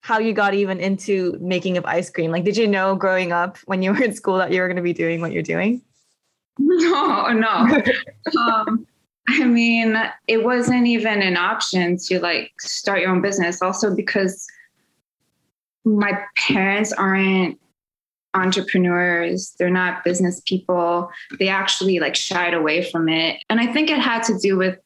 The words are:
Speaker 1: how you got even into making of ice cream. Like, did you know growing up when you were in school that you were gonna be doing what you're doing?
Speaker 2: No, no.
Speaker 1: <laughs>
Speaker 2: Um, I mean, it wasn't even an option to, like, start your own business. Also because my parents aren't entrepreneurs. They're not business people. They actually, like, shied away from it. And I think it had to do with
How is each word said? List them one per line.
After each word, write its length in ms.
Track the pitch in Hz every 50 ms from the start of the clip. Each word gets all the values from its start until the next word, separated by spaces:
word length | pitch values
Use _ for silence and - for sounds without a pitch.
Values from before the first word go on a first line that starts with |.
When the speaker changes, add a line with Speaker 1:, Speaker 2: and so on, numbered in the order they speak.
| _
Speaker 1:
how 160 | - 233 220
you 120 | 220 226 214
got 220 | 208 208 202 196
even 240 | 202 202 190 190 180
into 580 | 170 190 196 190 - - 196 190 185 175 - -
making 360 | 175 180 185 180 175 190 180
of 80 | 180 175
ice 240 | - - 175 180 -
cream. 200 | _ - 165 160
Like, 140 | 165 175 170
did 120 | 202 202
you 120 | 214 233 208
know 260 | 202 196 185 190 190
growing 380 | 185 190 190 185 185 185 175 170
up 240 | 175 175 185 196 - -
when 180 | - 196 185 185
you 100 | 185 208
were 100 | 294 262
in 100 | 233 -
school 240 | - - - 190 185
that 140 | 185 - 185
you 80 | 185
were 80 | 185 180
gonna 140 | 180 180 175
be 100 | 175 170
doing 280 | 175 165 165 165 165
what 120 | 170 160 -
you're 100 | 170 160
doing? 400 | 160 165 165 180 214 240 247 _ _ _ _ _ _ _ _ _ _ _ _ _ _ _ -
Speaker 2:
No, 720 | 269 302 359 349 320 339 359 370 403 349 240 202 - - 240
no. 500 | 220 226 220 208 170 233 240 277 233 214 247 254 - - - - - _ 349 311
Speaker 1:
<laughs> 20 | 330
Speaker 2:
Um, 480 | 240 233 226 220 214 220 220 226 - _ _ _ _ _ _ _ _ -
I 160 | 262 294 277
mean, 520 | 247 240 233 233 233 233 226 226 226 220 220 226 - - - _ -
it 160 | 226 226 220
wasn't 420 | 247 247 247 240 240 247 247 240
even 340 | 240 233 220 208 220 214 202 196
an 140 | 185 180
option 600 | 175 175 190 220 - - - - 185 180 175 180 180 -
to, 140 | - 185 180
like, 320 | 170 175 165 - - - _ -
start 400 | - - - - - - 196 185
your 100 | 170 185
own 100 | 185 180 180
business. 380 | 202 196 196 175 170 180 -
Also 340 | 185 185 190 - - 208 190
because 520 | 175 202 - - 208 196 185 185 - - - - - - _ _ _ _ _ _ _ _ _ _ _ _ _ _ _ _ _ _ _ _ _ _ _ _
my 340 | 226 214 208 208 202 196 196 - - _
parents 560 | - - - 269 196 190 196 196 208 220 208 -
aren't 680 | - 190 190 190 190 190 190 190 190 185 165 - _ _ _ _ _ _ _ _ _ _ _ _ _ _ _ -
entrepreneurs. 1200 | 190 185 185 185 202 185 - - 185 180 175 175 175 180 180 175 170 170 170 175 185 185 - - _
They're 120 | 175 180
not 340 | 180 185 185 180 175 - -
business 360 | 175 180 180 190 180 180 - _
people. 640 | - 190 185 185 - 180 175 170 170 175 175 175 175 - - - - - -
They 100 | 190 190
actually, 500 | 190 190 196 190 - - 190 196 185 175
like, 180 | 156 139 -
shied 380 | - - - 190 175 180 175 170
away 340 | 170 156 151 151 170 180 -
from 180 | - 165 165 156
it. 340 | 160 160 165 165 - - - _
And 120 | 220 226
I 120 | 233 240 233
think 180 | 294 311 311
it 80 | 311 269
had 240 | 233 254 233 226 -
to 140 | - 214 190
do 180 | - 202 190
with 220 | 185 185 185 185 - _